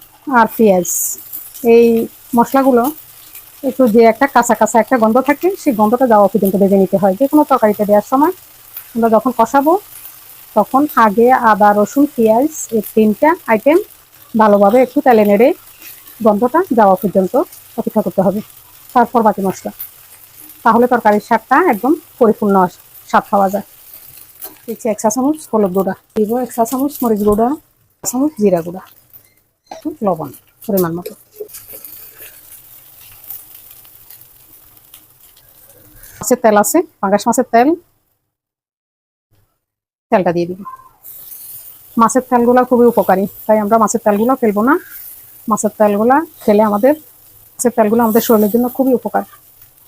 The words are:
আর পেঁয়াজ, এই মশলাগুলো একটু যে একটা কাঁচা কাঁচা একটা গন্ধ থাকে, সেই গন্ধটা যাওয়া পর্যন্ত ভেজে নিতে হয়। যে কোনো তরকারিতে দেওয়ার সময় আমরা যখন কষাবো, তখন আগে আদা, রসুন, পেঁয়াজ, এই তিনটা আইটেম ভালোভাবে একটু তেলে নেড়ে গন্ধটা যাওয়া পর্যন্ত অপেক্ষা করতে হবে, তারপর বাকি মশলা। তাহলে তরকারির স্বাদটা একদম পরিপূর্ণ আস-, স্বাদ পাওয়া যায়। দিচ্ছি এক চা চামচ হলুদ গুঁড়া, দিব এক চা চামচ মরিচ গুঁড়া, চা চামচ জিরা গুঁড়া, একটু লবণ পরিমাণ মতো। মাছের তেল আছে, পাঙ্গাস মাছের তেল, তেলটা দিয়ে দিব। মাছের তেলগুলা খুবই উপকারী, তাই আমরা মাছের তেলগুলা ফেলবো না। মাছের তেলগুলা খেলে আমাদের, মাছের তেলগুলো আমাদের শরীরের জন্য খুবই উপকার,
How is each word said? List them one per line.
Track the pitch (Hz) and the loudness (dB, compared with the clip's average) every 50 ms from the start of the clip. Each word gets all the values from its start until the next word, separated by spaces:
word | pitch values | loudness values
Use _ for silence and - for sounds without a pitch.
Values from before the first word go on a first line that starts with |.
| - _ _ _ - | -16 _ _ _ -8
আর | 302 269 240 226 214 - | -2 0 2 2 0 0
পেঁয়াজ, | - 226 208 185 180 175 - - - - - - - - - - - - - - - | 2 2 2 2 2 0 -4 -6 -8 -8 -8 -10 -12 -16 -18 -20 -20 -18 -20 -14 -4
এই | - 233 233 233 233 233 226 226 233 - - - - - - | 0 2 4 4 4 4 2 0 -2 -6 -10 -18 -14 -4 -2
মশলাগুলো | 233 233 - - 269 269 269 254 233 233 285 320 - - - - - - - - - - - - - | -2 0 0 0 0 2 2 2 0 0 -2 -6 -10 -16 -20 -20 -20 -20 -20 -20 -20 -20 -20 -16 -10
একটু | - 269 - - 262 233 | -8 -6 -2 0 2 2
যে | 196 233 | 4 4
একটা | 233 226 220 - 269 | 4 4 4 2 0
কাঁচা | 277 - 247 240 - 226 | 0 0 0 0 0 0
কাঁচা | - 220 208 - 233 | 0 0 0 2 0
একটা | 208 - 269 247 | 0 0 0 0
গন্ধ | 220 220 220 254 | 2 2 2 0
থাকে, | 262 - 294 285 - 359 392 - | 0 0 -2 -2 -2 -4 -4 -4
সেই | - 302 233 | -4 -4 -2
গন্ধটা | 196 214 208 254 254 269 | 0 0 0 0 0 0
যাওয়া | 240 220 208 202 190 | 2 4 4 4 2
পর্যন্ত | - 208 202 196 - | 2 0 -2 -2 0
ভেজে | 190 202 190 202 196 | 0 0 2 2 2
নিতে | 190 180 - | 2 0 0
হয়। | 180 190 196 185 196 | 0 0 0 0 0
যে | 269 277 | -2 0
কোনো | - 302 294 | 2 0 2
তরকারিতে | - 269 240 220 214 208 - 214 | 2 0 0 2 0 0 0 0
দেওয়ার | 196 208 208 208 - | 0 0 0 0 0
সময় | 262 269 294 339 370 - - - - - - - - - - - - | 0 0 0 0 -2 -4 -12 -20 -20 -20 -20 -20 -20 -20 -20 -12 -6
আমরা | 233 226 226 | -2 0 0
যখন | 220 214 - 262 233 - | 2 0 0 0 -2 -2
কষাবো, | 226 226 - 277 277 302 349 415 - - - - - - - - - - - - - - - | -2 0 0 0 0 2 0 0 -2 -8 -20 -20 -20 -20 -20 -20 -20 -20 -20 -20 -16 -6 -2
তখন | 220 196 - - 262 294 294 - | -2 -2 0 0 -2 0 0 0
আগে | 254 226 214 196 233 226 247 | 0 0 2 2 2 2 2
আদা, | 254 247 240 226 214 196 208 208 | 2 2 2 2 2 4 4 2
রসুন, | 208 208 208 208 - 277 285 | 2 2 0 -2 0 0 -2
পেঁয়াজ, | 285 - - 226 214 220 233 277 311 - - - - | 0 0 0 0 2 2 2 0 -2 -4 -8 -10 -6
এই | 226 220 196 - - | -6 -6 -4 -2 0
তিনটা | 220 220 220 208 - - 302 339 370 - | 0 0 0 0 2 0 0 0 0 -2
আইটেম | - 226 214 - 277 311 370 427 - - _ _ _ _ - - _ - | -4 -2 0 0 2 0 0 0 -4 -14 _ _ _ _ -20 -14 _ 0
ভালোভাবে | 220 214 214 202 202 202 202 220 254 | 2 2 4 4 4 4 4 4 2
একটু | 254 247 - 285 | 2 0 -2 -2
তেলে | - 269 240 214 208 | 0 2 4 4 4
নেড়ে | 202 202 196 240 285 370 - - - - - - - - - - - - - | 2 2 4 2 2 0 -2 -8 -20 -20 -20 -20 -20 -20 -20 -20 -20 -8 -4
গন্ধটা | 220 226 208 202 240 247 - 330 381 - | 0 0 0 0 0 -2 0 -2 -2 0
যাওয়া | 262 220 214 196 190 | 0 2 2 2 2
পর্যন্ত | 185 - 185 - 196 190 185 - 269 370 - - - - - - | 0 -2 -2 -2 -2 -2 0 0 -2 -4 -4 -8 -20 -20 -16 -10
অপেক্ষা | - 220 220 - 214 | -10 -8 -4 -4 -4
করতে | 180 190 - - | -4 -2 -2 -2
হবে, | 180 175 180 214 - - - - - _ - - _ - - | -2 -2 -2 -4 -8 -12 -16 -20 -20 _ -20 -20 _ -4 0
তারপর | 247 233 - - 240 | 0 0 0 0 0
বাকি | 226 214 196 - | 0 0 0 -2
মশলা। | 190 190 180 - - 208 202 - - - - - - - - - - - - - - - - - - | -4 -4 -4 -6 -10 -14 -14 -14 -18 -20 -20 -20 -20 -20 -20 -20 -20 -20 -20 -20 -20 -20 -12 -4 -2
তাহলে | 240 214 233 247 | 0 2 2 2
তরকারির | 240 247 233 - 214 208 214 | 0 0 0 0 0 0 0
স্বাদটা | - - 233 220 - - 262 294 359 359 | -2 -2 -4 -4 -2 0 0 0 2 0
একদম | 240 190 233 254 330 330 - - - - | -2 -2 -2 -2 -4 -4 -6 -10 -4 -2
পরিপূর্ণ | 247 214 226 - 220 202 196 | 0 0 0 0 -2 0 0
আস-, | 190 185 180 - - _ _ _ - - - | 0 0 -2 -4 -8 _ _ _ -20 -8 -4
স্বাদ | - - - - | -2 -2 -2 -2
পাওয়া | - 202 196 190 | -2 0 0 0
যায়। | 196 202 - - _ _ - - - - - - - - - - _ - - - - - _ | -2 -6 -8 -10 _ _ -20 -20 -20 -20 -20 -20 -20 -20 -20 -20 _ -20 -20 -20 -20 -18 _
দিচ্ছি | - 220 - - 226 | -14 -12 -8 -6 -6
এক | 202 - | -4 -2
চা | - 220 | -2 -2
চামচ | - 262 254 285 311 311 - - | -2 0 -2 -2 -2 -4 -6 -6
হলুদ | - 220 208 190 180 | -2 -2 -2 0 0
গুঁড়া, | 196 190 196 185 - _ _ - | -2 -2 -2 -4 -10 _ _ -4
দিব | 220 214 202 233 | -4 -4 -2 -2
এক | 254 254 240 | -4 -6 -4
চা | - 240 - | -4 -4 -4
চামচ | - 262 254 269 294 294 - | -2 -2 -4 -4 -6 -4 -4
মরিচ | 254 233 220 202 208 208 | -2 -2 -2 0 0 0
গুঁড়া, | 208 202 226 247 294 339 - _ _ _ _ _ _ _ - | 0 0 0 -2 -2 -6 -10 _ _ _ _ _ _ _ -12
চা | - | -8
চামচ | - 254 277 302 302 - | -4 -4 -4 -4 -2 0
জিরা | 208 196 180 170 165 | 0 0 0 0 -4
গুঁড়া, | 175 175 185 - - _ _ _ _ _ - _ _ _ _ _ _ _ _ _ - | -6 -12 -16 -18 -20 _ _ _ _ _ -20 _ _ _ _ _ _ _ _ _ -20
একটু | - - - 302 - - | -18 -14 -12 -12 -10 -6
লবণ | 226 196 175 160 151 - - - _ _ _ _ - | -4 -4 -4 -6 -8 -14 -16 -20 _ _ _ _ -10
পরিমাণ | - 202 190 175 165 165 175 | -6 -4 -2 -2 -4 -6 -8
মতো। | 180 - 202 - _ _ _ - - - - - - - - - - - - - - - - - - - - - - - - - - - - - - - - - - - - - - - - - - - - - - - - - - - - - - - - - - _ _ _ _ _ - - _ _ _ _ _ _ - - _ _ _ _ _ _ _ _ _ _ _ _ _ _ - _ _ - - - - - - - | -12 -14 -16 -20 _ _ _ -20 -18 -18 -18 -20 -20 -20 -20 -20 -20 -20 -20 -20 -20 -20 -20 -20 -20 -20 -20 -20 -20 -20 -20 -20 -20 -20 -20 -20 -20 -20 -20 -20 -20 -20 -20 -20 -20 -20 -20 -20 -20 -20 -20 -20 -20 -20 -20 -20 -20 -20 -20 -20 -20 -20 -20 -20 -20 _ _ _ _ _ -20 -20 _ _ _ _ _ _ -20 -20 _ _ _ _ _ _ _ _ _ _ _ _ _ _ -20 _ _ -20 -20 -20 -20 -20 -20 -10
মাছের | - - 247 233 | -4 -4 -2 0
তেল | - 220 208 | 2 2 2
আছে, | 208 208 - - 320 - - _ _ | 2 2 0 0 -2 -2 -4 _ _
পাঙ্গাস | - 196 202 202 - | -4 -2 -2 -2 -2
মাছের | 240 226 - 247 - | -2 -2 -2 -2 0
তেল, | - 233 247 294 339 349 - _ _ _ _ _ _ _ _ _ _ _ _ _ _ _ _ _ _ _ _ _ _ _ _ _ _ _ _ _ _ _ _ _ _ _ _ _ _ _ _ _ _ _ _ - | 0 0 2 0 0 -4 -6 _ _ _ _ _ _ _ _ _ _ _ _ _ _ _ _ _ _ _ _ _ _ _ _ _ _ _ _ _ _ _ _ _ _ _ _ _ _ _ _ _ _ _ _ -2
তেলটা | 240 202 180 180 | -2 0 0 0
দিয়ে | 170 175 175 | -2 -2 -4
দিব। | 170 180 185 202 - - - - _ _ _ - - - - - - - - - - - - - - - - - - - | -6 -8 -12 -14 -18 -20 -20 -20 _ _ _ -20 -20 -20 -20 -20 -20 -20 -20 -20 -20 -20 -20 -20 -20 -20 -20 -20 -8 -2
মাছের | - 226 220 - 262 240 - | 0 0 0 0 -2 -2 -2
তেলগুলা | 254 247 240 233 247 254 247 | -2 0 2 2 2 2 2
খুবই | - 262 233 240 | 2 2 2 2
উপকারী, | 240 226 220 180 - 190 185 202 196 - - - | 2 2 2 0 0 0 0 -2 -6 -8 -8 -2
তাই | - 214 214 208 | -2 0 0 0
আমরা | 202 220 226 | 0 0 2
মাছের | 220 202 - 220 - | 2 0 -2 -2 -2
তেলগুলা | 214 202 202 226 247 269 | -2 0 0 0 0 -2
ফেলবো | 262 - 220 196 202 | 0 -2 -2 0 0
না। | 220 262 311 370 - - - - - - - - - - - - - - | 0 0 0 -2 -4 -8 -20 -20 -20 -20 -20 -20 -20 -20 -20 -14 -8 -6
মাছের | 214 208 - 208 - - | -4 -2 -4 -4 -2 0
তেলগুলা | 214 208 208 202 220 240 262 294 339 330 - - - | 0 0 0 0 0 0 0 0 -2 -4 -10 -8 -2
খেলে | - 208 208 | 0 2 2
আমাদের, | 220 214 208 202 208 262 302 302 - - _ _ _ _ _ _ - _ _ | 2 0 0 0 0 0 0 -2 -6 -18 _ _ _ _ _ _ -20 _ _
মাছের | - - 240 - | -6 -6 -4 -2
তেলগুলো | - 220 208 220 233 | 0 0 0 0 0
আমাদের | 240 254 202 240 - | 0 0 0 0 0
শরীরের | - 240 214 214 208 | 2 2 2 2 2
জন্য | 196 233 247 247 | 0 -2 -2 -2
খুবই | 247 - 262 269 254 | -2 -2 0 0 0
উপকার, | 220 - 208 - 196 208 - - - _ _ _ _ - _ _ _ _ | -2 -2 -4 -6 -6 -6 -8 -14 -20 _ _ _ _ -20 _ _ _ _